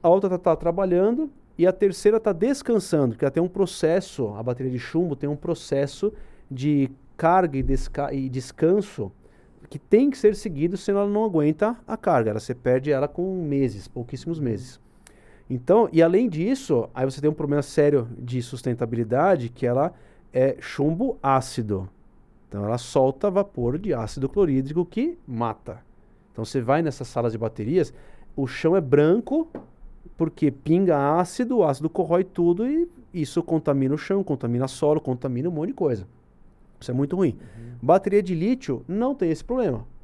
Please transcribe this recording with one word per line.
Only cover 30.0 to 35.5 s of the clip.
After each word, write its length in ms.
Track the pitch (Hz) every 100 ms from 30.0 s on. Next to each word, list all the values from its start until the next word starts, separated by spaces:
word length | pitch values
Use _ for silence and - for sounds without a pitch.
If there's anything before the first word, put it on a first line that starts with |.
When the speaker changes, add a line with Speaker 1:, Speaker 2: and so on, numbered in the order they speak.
| - -
Speaker 1:
porque 340 | 160 - 151
pinga 680 | 120 - 170 190 147 139 160
ácido, 400 | 175 - 247 240
o 60 |
ácido 240 | 160 135 156
corrói 360 | - 165 170
tudo 440 | 180 - 170 175 240
e 200 | 311 339 - -
isso 280 | 180 147 -
contamina 520 | 165 160 151 139 131
o 40 | 147
chão, 240 | - 196
contamina 440 | 190 135 120 120 131
solo, 340 | - 147 156
contamina 480 | 139 123 135 120
um 40 | 160